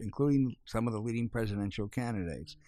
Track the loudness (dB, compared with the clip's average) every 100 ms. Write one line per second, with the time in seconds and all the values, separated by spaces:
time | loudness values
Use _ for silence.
0 | -6 2 4 6 4 0 -4 -2 0 0
1 | 0 0 0 0 0 0 -2 -2 -4 -2
2 | -2 -2 -2 -4 -10 -16